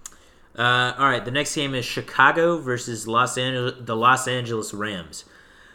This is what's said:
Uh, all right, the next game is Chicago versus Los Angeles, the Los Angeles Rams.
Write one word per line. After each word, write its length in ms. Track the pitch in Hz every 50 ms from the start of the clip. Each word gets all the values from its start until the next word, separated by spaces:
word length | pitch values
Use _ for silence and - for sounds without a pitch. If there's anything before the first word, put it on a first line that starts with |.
| - - - - _ _ _ _ _ _ - -
Uh, 360 | 117 120 123 123 123 123 123 127
all 80 | 139 135
right, 160 | 127 120 98
the 80 | 123
next 220 | 127 143 147 - -
game 200 | 160 143 139 135
is 100 | 127 117
Chicago 720 | - - - 120 - - - 135 139 147 165 165 170 175 165
versus 500 | 143 127 123 120 - - 120 107 104 110
Los 300 | 113 117 123 120 - 127
Angeles, 380 | 127 131 131 127 123 123 123 -
the 160 | 123 117 113
Los 320 | 113 113 123 127 127 - 127
Angeles 460 | 123 127 120 117 117 110 101 - -
Rams. 520 | 101 104 107 104 90 82 76 73 - - - - - - - - - - - -